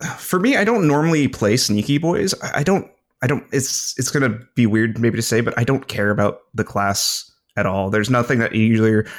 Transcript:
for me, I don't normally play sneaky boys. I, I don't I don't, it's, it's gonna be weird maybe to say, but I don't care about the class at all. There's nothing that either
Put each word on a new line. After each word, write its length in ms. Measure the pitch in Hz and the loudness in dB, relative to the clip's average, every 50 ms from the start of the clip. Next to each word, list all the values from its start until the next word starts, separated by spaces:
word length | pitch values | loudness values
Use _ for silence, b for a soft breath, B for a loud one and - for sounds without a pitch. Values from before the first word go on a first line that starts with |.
| - - - - | -10 -10 -10 -10
for 200 | - - - 185 | -6 -2 -2 0
me, 180 | 185 254 277 196 | 2 2 2 2
I 60 | 202 | 2
don't 220 | 208 240 226 180 | 2 2 2 4
normally 400 | 147 143 147 151 165 165 151 143 | 4 4 4 2 2 2 2 2
play 300 | - - - 113 101 110 | 0 0 0 0 2 2
sneaky 400 | 127 - - 104 104 104 - 143 | 2 2 0 0 0 0 0 0
boys. 380 | 143 165 165 175 - - 190 - - - | 0 0 0 0 0 0 -2 -2 -4 -6
I, 160 | - - - | -6 -4 -2
I 40 | 143 | 0
don't 280 | 180 196 185 - - _ _ _ _ _ - - | 2 2 0 0 -6 _ _ _ _ _ -4 -2
I 20 | 127 | -2
don't, 160 | 143 120 - - | -2 -2 -4 -4
it's, 420 | - 135 131 - - - - - - - | -4 -4 -4 -2 -6 -6 -6 -8 -6 -6
it's 100 | 127 - | -6 -2
gonna 300 | - 151 135 123 107 113 - _ - | -2 0 0 0 -2 -4 -10 _ 0
be 120 | - 120 | 2 2
weird 340 | 107 104 110 110 117 107 117 | 2 4 2 0 0 0 0
maybe 160 | 117 117 104 | 0 0 0
to 60 | 113 113 | 0 -2
say, 180 | - 117 110 | 0 0 0
but 180 | 117 113 - - | 0 0 -2 -2
I 60 | 117 | 0
don't 240 | 123 135 135 - - | 0 0 -2 -4 -6
care 220 | - 107 101 104 | -6 -2 0 0
about 320 | 104 101 101 101 - - _ _ - | 2 2 0 0 -2 -4 _ _ -6
the 80 | - 104 | -6 -6
class 640 | - - 101 101 98 98 - - - - - - - _ _ _ _ - | -4 -2 -2 -2 0 -2 -2 -2 -4 -4 -6 -10 -14 _ _ _ _ -6
at 100 | 104 101 | -2 -2
all. 240 | 98 95 98 95 98 | -2 0 -2 -2 0
There's 180 | 104 107 104 117 | 0 0 0 2
nothing 300 | 127 123 120 - 139 117 | 2 0 2 0 0 0
that 160 | 117 - - | 0 0 0
either 500 | 110 110 113 113 110 110 110 110 107 110 B B | 2 2 4 4 4 4 4 4 2 0 B B